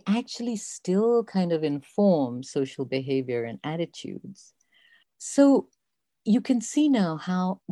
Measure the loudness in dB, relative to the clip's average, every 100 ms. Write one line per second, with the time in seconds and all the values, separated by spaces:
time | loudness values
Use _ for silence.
0 | 0 -2 -2 -8 -6 -6 -8 -8 -2 2
1 | 4 2 2 0 0 0 0 -4 -4 2
2 | 4 4 2 -4 -6 -4 -4 -4 -4 -4
3 | -2 -2 -2 -4 -4 -8 -6 -6 -6 -8
4 | -12 -12 -14 -20 -20 _ _ _ _ _
5 | _ -18 -2 4 6 6 0 _ _ _
6 | _ _ 0 0 2 -2 -2 0 4 4
7 | 2 -2 -4 -2 -2 -4 -8